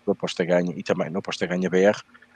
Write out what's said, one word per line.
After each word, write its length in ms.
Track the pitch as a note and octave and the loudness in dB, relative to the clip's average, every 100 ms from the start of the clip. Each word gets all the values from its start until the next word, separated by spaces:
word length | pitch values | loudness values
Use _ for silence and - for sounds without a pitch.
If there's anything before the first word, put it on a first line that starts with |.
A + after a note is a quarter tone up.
| - | -4
do 60 | |
Aposta 320 | F#2+ F2+ - | -4 -4 -2
Ganha 280 | F2 F2 F2+ D#2 | 0 2 0 -4
e 60 | |
também 280 | - F2+ E2 | -2 -2 -2
no 80 | F2+ | -6
Aposta 280 | - - F2 | -6 -6 -4
Ganha 220 | F2+ F#2 | -2 0
B 140 | F#2 | 4
R, 160 | G2+ - - - _ | 4 2 -6 -20 _